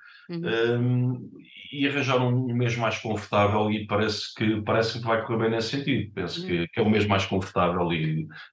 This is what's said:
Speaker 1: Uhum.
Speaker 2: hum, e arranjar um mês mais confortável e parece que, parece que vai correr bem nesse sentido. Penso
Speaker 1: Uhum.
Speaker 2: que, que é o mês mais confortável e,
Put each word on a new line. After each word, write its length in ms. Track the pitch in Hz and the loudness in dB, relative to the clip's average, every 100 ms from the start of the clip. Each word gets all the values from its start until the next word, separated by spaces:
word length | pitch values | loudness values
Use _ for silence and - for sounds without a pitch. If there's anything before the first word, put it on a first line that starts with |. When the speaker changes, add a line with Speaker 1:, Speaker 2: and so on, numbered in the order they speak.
| - - - | -20 -20 -12
Speaker 1:
Uhum. 120 | 170 170 113 117 120 | -8 -2 0 2 2
Speaker 2:
hum, 500 | 123 123 123 123 - - - - - | 2 2 0 -2 -8 -18 -20 -20 -12
e 160 | 143 139 | -2 0
arranjar 300 | 143 135 127 127 | 0 2 2 2
um 200 | 123 127 | 2 0
mês 240 | 120 120 117 | 0 0 0
mais 200 | 110 107 | -2 -2
confortável 680 | 120 101 - 104 101 107 107 | -4 -6 0 2 4 4 2
e 160 | 107 - | 0 -2
parece 480 | 104 107 - - - | 0 0 -2 -8 -2
que, 260 | 110 104 | 0 0
parece 380 | 104 110 113 - | 0 0 0 -2
que 60 | 113 | -2
vai 200 | 110 - | -2 0
correr 140 | 113 | 0
bem 100 | 113 | 0
nesse 200 | 113 110 | 0 -2
sentido. 400 | 139 139 107 98 | -4 0 -2 -2
Penso 260 | 98 87 170 | -6 -6 -6
Speaker 1:
Uhum. 60 | 185 | -4
Speaker 2:
que, 200 | 87 85 | -2 -2
que 100 | - | 0
é 40 | |
o 60 | 107 | 4
mês 160 | 107 101 | 4 4
mais 200 | 95 - | 2 2
confortável 680 | 98 - 92 87 90 85 | -2 -2 0 0 2 0
e, 340 | 82 78 78 78 - - | 0 -2 -2 -6 -12 -8